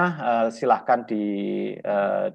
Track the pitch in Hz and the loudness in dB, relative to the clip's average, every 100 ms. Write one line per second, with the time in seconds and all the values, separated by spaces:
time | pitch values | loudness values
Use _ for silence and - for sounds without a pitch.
0 | 180 156 120 117 113 113 127 113 - 120 | 2 0 0 2 2 0 2 2 4 0
1 | 113 107 104 101 101 101 104 104 - 101 | 0 -2 -2 -2 -2 -4 -4 -6 -2 0
2 | 98 98 101 | 0 0 -2